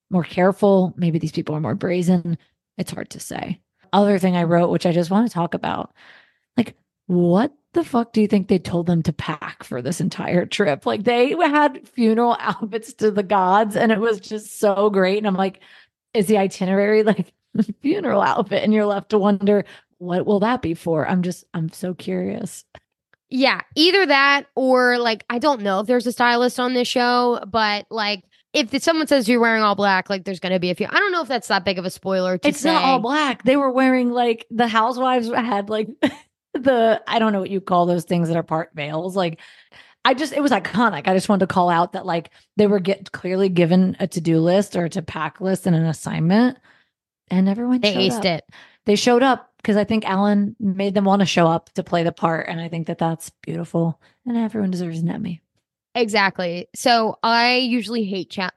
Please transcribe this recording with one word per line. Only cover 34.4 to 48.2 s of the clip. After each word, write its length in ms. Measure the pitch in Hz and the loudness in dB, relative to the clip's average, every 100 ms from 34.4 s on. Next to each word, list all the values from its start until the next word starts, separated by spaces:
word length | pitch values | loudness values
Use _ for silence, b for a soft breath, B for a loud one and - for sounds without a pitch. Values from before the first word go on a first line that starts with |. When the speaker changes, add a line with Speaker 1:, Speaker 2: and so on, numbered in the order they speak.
| - | -4
Speaker 1:
the 160 | 233 233 | -2 0
housewives 600 | 220 226 247 262 254 226 | 2 0 0 0 0 -2
had, 380 | 247 233 202 202 | -4 -2 -4 -4
like, 180 | 214 220 269 | -4 -6 -2
<laughs> 520 | - - _ _ _ | -4 -4 _ _ _
the, 480 | 285 254 247 226 214 - | -2 2 4 4 2 -2
I 120 | 233 | 0
don't 120 | 220 | 0
know 80 | 196 | -2
what 100 | 185 | -4
you 120 | 196 | -6
call 240 | 190 180 175 | 0 2 2
those 180 | 175 | 0
things 240 | - 175 165 | 0 -2 0
that 80 | 165 | -2
are 80 | |
part 280 | 156 160 170 156 | -2 -6 -6 -10
veils. 400 | 147 156 185 190 | -8 -6 -4 -2
Like, 240 | 175 160 B B B B B B | -4 -4 B B B B B B
I 100 | 240 | 0
just, 200 | 262 311 | 0 -2
it 80 | 285 | 0
was 100 | 285 | 0
iconic. 560 | 208 160 190 233 151 190 | 0 -2 0 0 0 0
I 60 | |
just 160 | 190 - | 0 2
wanted 180 | 196 190 | 2 2
to 60 | |
call 160 | 190 175 | 2 2
out 240 | 170 175 | 2 0
that, 120 | 190 180 | -4 -6
like, 260 | 170 - b b - | -6 -6 b b 0
they 100 | 208 | 2
were 140 | 202 | 2
get, 320 | 180 190 - | 0 -4 -6
clearly 340 | - 180 190 196 | -10 -4 0 0
given 480 | 175 165 185 185 - | 2 4 4 2 0
a 60 | 190 | -4
to-do 320 | 180 160 160 | -4 0 2
list 340 | 165 190 190 190 | 4 2 0 -2
or 80 | 170 | -4
a 40 | |
to-pack 500 | 190 165 170 156 - | -6 -8 -8 -8 -6
list 260 | 190 185 185 | -4 -2 0
and 80 | 160 | 2
an 100 | 165 | 0
assignment, 720 | 147 - 160 165 214 254 254 b b b b _ _ - | -2 -6 -2 2 4 2 0 b b b b _ _ -4
and 180 | 185 190 | 0 2
everyone 320 | 202 240 254 | 0 -2 0
Speaker 2:
They 140 | 208 | 0
Speaker 1:
showed 80 | 185 190 | 2 0
Speaker 2:
aced 60 | |
Speaker 1:
up. 80 | 233 | 0